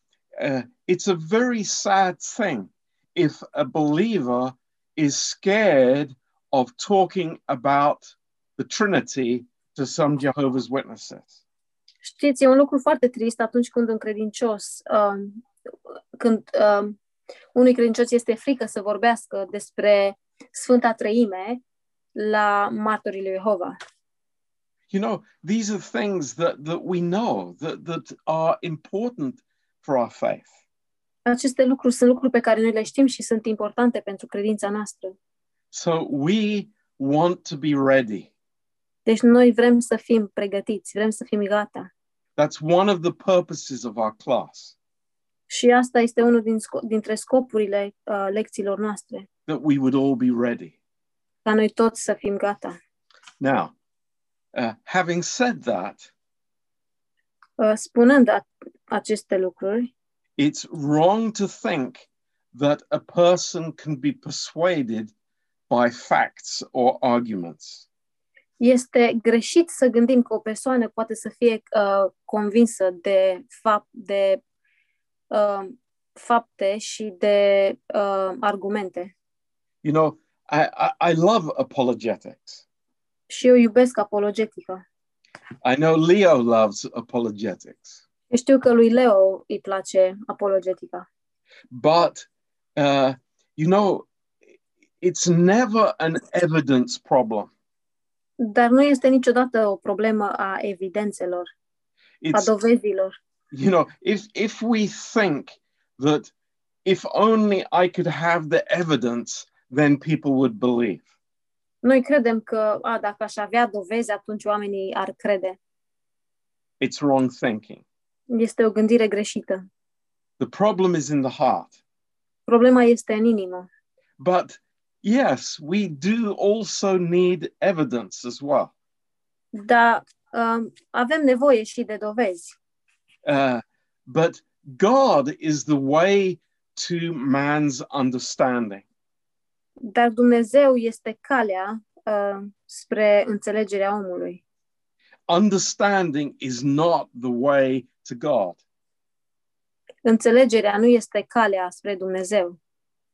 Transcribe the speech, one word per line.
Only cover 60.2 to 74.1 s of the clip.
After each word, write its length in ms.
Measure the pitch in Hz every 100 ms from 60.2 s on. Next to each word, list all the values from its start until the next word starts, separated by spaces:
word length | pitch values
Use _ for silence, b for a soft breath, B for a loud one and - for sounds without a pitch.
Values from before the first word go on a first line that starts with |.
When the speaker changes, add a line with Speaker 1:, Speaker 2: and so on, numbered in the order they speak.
| _ -
Speaker 1:
it's 240 | 147 147 -
wrong 600 | 160 143 151 170 214 220 214
to 80 | 190
think 520 | - 226 165 127 - _ _ _ _ _ 120
that 260 | 143 147 _
a 120 | 151
person 720 | - 175 175 180 - 175 165
can 240 | - 151 139
be 180 | 143
persuaded 960 | - 143 - - 156 175 165 117 113 110 _ _ _ _ _ _
by 220 | 120 120
facts 800 | 120 - 151 117 - - - -
or 260 | 135 127 131
arguments. 920 | 131 120 117 101 85 78 - - _ _ _ _ _ b _ -
Speaker 2:
este 580 | 240 254 - 254 233 233
greșit 480 | 233 226 - 339 339
să 180 | - 254
gândim 340 | 226 240 254
că 120 | 240
o 60 | 220
persoană 500 | 220 214 - 254 220
poate 240 | - 226
să 160 | 220 220
fie, 320 | - 240 220 - -
uh, 360 | 202 196 190 - -
convinsă 640 | 214 208 220 233 - 190
de 540 | 180 202 196 190 185 -
fapt-, 420 | - 220 214 -
de, 520 | - 190